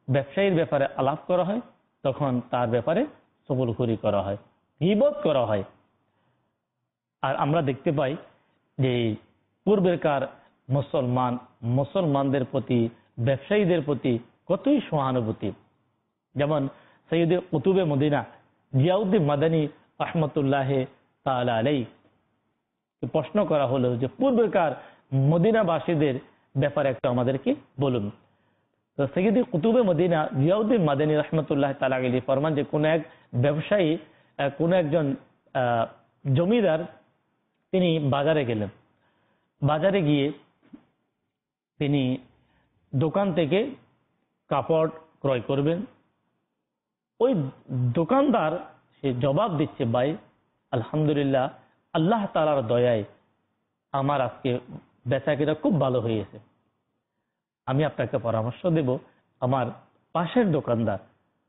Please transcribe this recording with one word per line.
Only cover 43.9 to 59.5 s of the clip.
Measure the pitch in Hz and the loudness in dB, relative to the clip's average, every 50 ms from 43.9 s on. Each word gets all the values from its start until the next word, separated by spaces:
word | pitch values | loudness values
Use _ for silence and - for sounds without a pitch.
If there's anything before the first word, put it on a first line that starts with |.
| _ _ _ _ _ _ _ _ _ _ _ - | _ _ _ _ _ _ _ _ _ _ _ -4
কাপড় | 156 139 127 - 165 160 160 160 156 - - _ _ _ | -2 -2 0 0 0 0 0 0 -4 -8 -18 _ _ _
ক্রয় | - 139 131 123 | -2 -2 -2 -2
করবেন। | 107 - 139 135 143 151 170 180 214 - - _ _ _ _ _ _ _ _ _ _ _ _ _ _ _ _ _ _ _ _ _ _ _ _ - | -2 -2 -2 0 0 0 -2 -2 -6 -10 -14 _ _ _ _ _ _ _ _ _ _ _ _ _ _ _ _ _ _ _ _ _ _ _ _ 0
ওই | 220 262 269 175 143 131 - - - - 131 | 0 2 2 0 -2 -4 -6 -12 -12 -8 -4
দোকানদার | 127 123 123 117 170 165 156 254 269 277 302 240 220 165 156 156 185 - - - _ _ _ _ _ | -2 -2 0 0 0 0 2 2 2 2 2 2 2 0 -2 -4 -6 -8 -12 -20 _ _ _ _ _
সে | - 139 123 | -4 -4 -2
জবাব | 123 127 143 135 165 214 233 175 | 0 0 0 0 0 0 0 -2
দিচ্ছে, | 143 156 143 - - 143 | -2 -4 -4 -4 -4 -4
"ভাই, | 117 117 123 123 143 160 - - _ _ _ _ _ _ _ _ _ | -2 0 0 0 -2 -4 -6 -12 _ _ _ _ _ _ _ _ _
আলহামদুলিল্লাহ, | - 127 113 - - 151 156 147 151 143 143 139 135 131 127 135 - - - _ _ _ _ _ - | -6 -6 -4 -4 -2 -2 0 0 0 0 0 0 0 0 0 -2 -6 -12 -20 _ _ _ _ _ -2
আল্লাহ | 170 160 175 226 226 202 190 - | 0 0 2 0 0 -2 -2 -2
তাআলার | 175 156 151 151 143 127 | 0 0 2 2 0 0
দয়ায় | 110 120 120 123 123 117 110 101 - - _ _ _ _ _ _ _ _ _ _ _ _ _ _ _ - | 0 0 2 2 2 2 0 -2 -6 -12 _ _ _ _ _ _ _ _ _ _ _ _ _ _ _ -6
আমার | 139 135 139 147 139 | -4 -2 0 0 0
আজকে | 127 117 - - - 135 123 123 - - - - - _ _ _ - | -2 -4 -6 -6 -4 -4 -4 -4 -6 -10 -16 -18 -18 _ _ _ -4
বেচাকেনা | 123 139 135 - - 147 131 151 143 156 | -2 -2 -2 0 -2 -2 0 0 -2 -2
খুব | 156 - 285 214 147 | 0 0 0 0 2
ভালো | 139 135 123 127 | 2 0 0 0
হয়েছে। | 110 117 113 107 98 - - 107 - _ _ _ _ _ _ _ _ _ _ _ _ _ _ _ _ _ _ _ _ _ _ _ _ | 0 -2 -2 -4 -4 -6 -12 -20 -20 _ _ _ _ _ _ _ _ _ _ _ _ _ _ _ _ _ _ _ _ _ _ _ _
আমি | - 131 139 156 | -4 -2 0 0
আপনাকে | 143 - - 131 117 - 131 | -2 -2 -4 -4 -4 -4 -4
পরামর্শ | 110 117 110 110 110 120 123 - - | -2 -2 -2 -2 -2 -4 -4 -4 -2
দেব, | 180 165 160 151 123 127 - - - _ _ _ _ _ - | 0 0 0 0 0 -2 -4 -6 -12 _ _ _ _ _ -4
আমার | 131 127 | -2 0